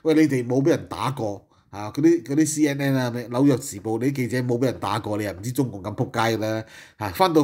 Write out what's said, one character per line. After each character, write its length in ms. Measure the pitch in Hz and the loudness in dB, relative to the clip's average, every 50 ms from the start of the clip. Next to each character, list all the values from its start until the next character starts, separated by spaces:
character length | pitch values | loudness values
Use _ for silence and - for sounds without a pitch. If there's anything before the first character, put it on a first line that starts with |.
| - | 0
喂， 100 | 160 156 | 2 4
你 60 | 156 | 4
哋 240 | 160 147 139 127 117 | 4 4 2 0 0
冇 160 | 120 123 135 | 0 0 2
俾 60 | 135 170 | 2 2
人 200 | 143 113 92 87 | 2 0 -2 -8
打 220 | - 85 107 131 | -8 -4 -4 -4
過 380 | 135 127 113 104 101 - - _ _ _ _ _ | -4 -4 -6 -6 -6 -10 -14 _ _ _ _ _
啊？ 200 | - 101 104 107 | -12 -10 -10 -8
嗰 100 | - 143 | -4 2
啲， 220 | 147 165 170 165 | 4 4 4 4
嗰 120 | - - 139 | 0 -2 0
啲 100 | 151 160 | 0 0
C 200 | 147 151 151 151 143 | 0 2 0 0 0
N 100 | 139 139 | 0 0
N 160 | 143 135 135 | 0 0 0
啊， 160 | 131 127 120 | 0 0 -2
咩 180 | 117 123 120 113 | -4 -6 -8 -4
紐 160 | 123 123 139 | 0 2 4
約 120 | 143 135 | 4 4
時 240 | 113 - - 98 101 | 2 -2 -8 -12 -8
報， 200 | 92 110 110 113 | -4 -4 -2 0
你 120 | 120 139 | 0 -2
啲 0 | |
記 160 | 143 135 127 110 | 0 -2 -4 -2
者 100 | 123 127 | -2 -2
冇 140 | 123 123 120 120 | 0 0 0 0
俾 60 | 135 | 0
人 120 | 123 104 - | -2 -2 -2
打 220 | - 98 104 113 | -4 -4 -4 -4
過， 180 | - 104 107 104 | -2 -4 -4 -2
你 60 | 107 | -4
又 80 | 101 | -4
唔 100 | 90 90 | -6 -6
知 80 | 101 127 | -8 -4
中 180 | 123 143 135 117 | -2 -2 -2 -2
共 140 | 101 98 | -4 -8
咁 100 | 90 104 104 | -8 -8 -4
仆 340 | - 123 - - 120 113 113 | -4 -4 -2 0 0 2 2
街 60 | 113 | 0
啦 280 | 107 110 110 110 110 110 - - - - - _ _ | 0 -2 -2 -4 -4 -6 -10 -16 -20 -20 -20 _ _
嚇！ 80 | 107 101 | -8 -6
返 240 | - - 190 180 156 | 2 2 2 4 6
到 80 | 156 | 4